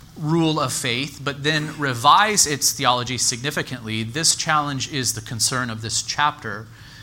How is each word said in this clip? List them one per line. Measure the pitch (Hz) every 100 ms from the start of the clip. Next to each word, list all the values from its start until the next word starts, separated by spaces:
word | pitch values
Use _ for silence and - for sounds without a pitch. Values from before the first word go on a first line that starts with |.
| - -
rule | 151 165 160 156
of | 127
faith, | - 127 120 139 -
but | 135 143
then | 143 156 151 156
revise | 139 117 143 175 214 202 151
its | 139 -
theology | - 127 123 120 120
significantly. | - 120 139 170 - 123 110 110
This | 113 147 160
challenge | - 165 151 143 135 -
is | 143 117
the | 117
concern | - 113 - 127 120
of | 113
this | 110 -
chapter. | - - 147 151 110 101 113 - - -